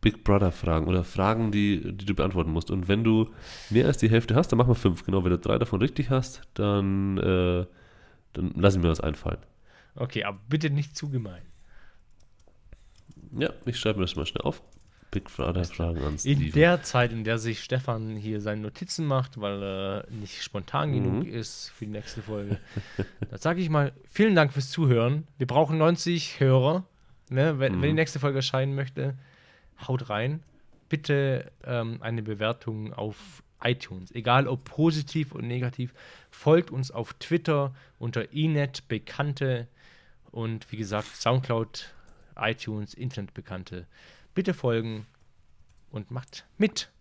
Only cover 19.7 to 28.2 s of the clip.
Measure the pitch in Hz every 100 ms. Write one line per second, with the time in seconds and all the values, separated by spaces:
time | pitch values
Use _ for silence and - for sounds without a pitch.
19.7 | 95 98 98 - 113 104 - - 104 95
20.7 | 139 151 131 123 120 170 117 110 - -
21.7 | - 107 104 107 - 107 107 101 101 -
22.7 | - - - 95 - - - 156 175 175
23.7 | 151 143 - - - 214 180 147 139 131
24.7 | - 151 120 117 143 160 - 131 131 151
25.7 | 160 156 175 - 170 - - 135 131 131
26.7 | 175 185 _ _ - _ 127 151 147 135
27.7 | - 143 156 160 147